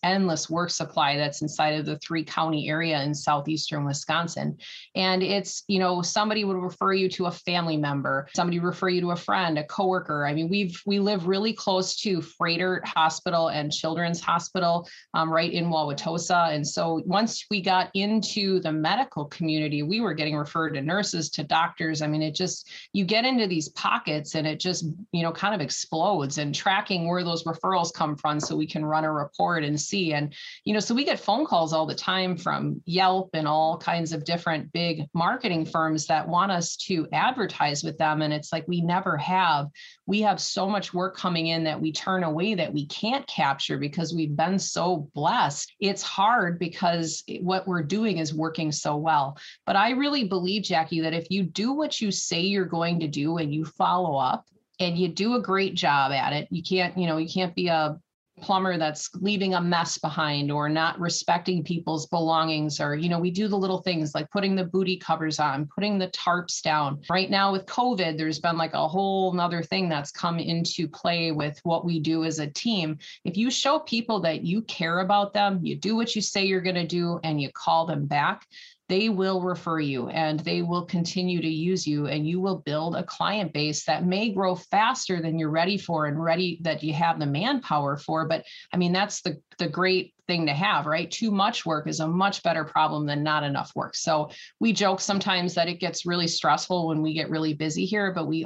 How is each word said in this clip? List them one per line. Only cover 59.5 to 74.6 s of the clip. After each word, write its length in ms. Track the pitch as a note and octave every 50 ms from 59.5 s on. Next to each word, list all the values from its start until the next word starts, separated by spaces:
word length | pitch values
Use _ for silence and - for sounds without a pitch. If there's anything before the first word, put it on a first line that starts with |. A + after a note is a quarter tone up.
| F#3
a 60 | F3
mess 380 | F3 F3 F3 E3 E3+ E3 - -
behind 540 | - D#3 D3 D#3+ D#3 D3+ C#3+ C#3+ C#3+ C#3+
or 160 | D3 D3 D3 D3+
not 320 | D#3 D#3+ D#3+ E3 - -
respecting 640 | E3+ E3+ - - - - F3 F3 F3 F#3 F#3 E3+ D3+
people's 420 | - F3 E3+ - D#3+ D#3+ D#3 D#3
belongings. 720 | - F3 E3+ E3 D#3+ E3 D#3+ D#3+ D#3+ D#3 D3+ D3+ D3+ D3 D3+
Or, 140 | D3 C#3+ D3
you 140 | D3+ E3+ F3
know, 100 | E3+ E3+
we 140 | F3 F#3
do 160 | F3 F#3+ G#3+ G3+
the 100 | G#3 G3
little 240 | F#3+ F#3+ F#3 F#3
things 320 | - F#3 F3 D#3 D#3 D3+ -
like 160 | D3+ D3+ -
putting 240 | - G3+ G3 G3 G3
the 80 | F#3 F3+
booty 320 | F3 F#3 F#3+ F#3 F3+ F#3
covers 440 | F3 - - E3 D#3 D#3+ D#3 D3+ -
on, 280 | D3 C#3+ C3+ C#3+ D3+ D3 -
putting 240 | F#3+ G3+ G#3 G3+ G3
the 80 | F#3 F3+
tarps 520 | - - - F3 F3 F3 F3 - - -
down. 380 | - D#3+ D3+ D3+ D3 C3+ C#3+ C#3+ - -
Right 180 | E3+ F#3+ F#3+ F#3+
now 220 | G3 G3 G3 G3
with 160 | F#3+ F#3+ F#3+
covid, 500 | - - B3 B3 B3 A#3+ F#3 F3 D#3+ D#3
there's 220 | D#3 D#3+ D#3 D#3 D3+
been, 180 | - E3+ E3
like, 180 | E3 D#3+ D#3+ D3
a 120 | D3 D3+
whole 460 | D#3 E3 F#3+ G3 G3 G3 F#3+ F#3 F#3
nother 280 | F3+ F3+ F3 E3+ F3 E3+
thing 280 | E3 - F#3 F#3+ F#3 E3+
that's 240 | D#3 C#3+ C#3+ -
come 260 | - - - E3+ E3+ E3+
into 480 | - E3+ E3+ E3 E3 - - - E3
play 460 | D3+ - - - F3 E3+ E3+ E3 E3
with 260 | D3+ D3+ D3 D3+ D3+ - -
what 200 | F3 E3 - -
we 140 | F3 E3+ D#3+
do 240 | D3 D#3+ D#3+ E3
as 160 | D#3+ E3 D3+ D#3
a 80 | D3
team. 520 | D3 - - - A#3 A3 F#3 D#3+ D#3 D#3 D3 - - - - -
If 120 | F3+ F3
you 140 | G3+ A#3 C4
show 300 | B3 - - C#4 D#4 D4+
people 400 | - - A3+ A#3 A#3 A#3 A3 G3
that 240 | E3+ E3 D#3 - -
you 180 | E3 F#3 A3